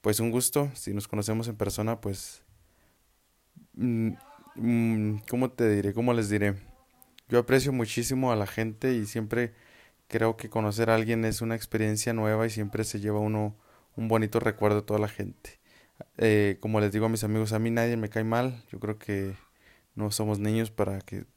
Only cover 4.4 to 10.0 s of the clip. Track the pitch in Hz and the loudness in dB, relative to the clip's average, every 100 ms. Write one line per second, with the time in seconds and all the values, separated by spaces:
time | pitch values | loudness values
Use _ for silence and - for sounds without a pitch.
4.4 | - - 113 117 113 110 107 104 - 120 | -20 -4 0 2 2 2 0 -2 -4 -2
5.4 | 127 123 117 104 101 104 123 117 104 104 | -2 2 2 4 2 0 2 2 2 2
6.4 | 101 98 - - _ _ - - _ 117 | 0 -2 -8 -20 _ _ -20 -20 _ 2
7.4 | 120 131 131 131 110 - 120 131 131 110 | 4 2 2 -2 -2 -2 -2 0 2 0
8.4 | 101 - 110 110 131 123 104 117 107 117 | 0 -2 -4 -2 -2 0 -2 -4 -2 -2
9.4 | 120 - - - - _ | -2 -4 -20 -20 -20 _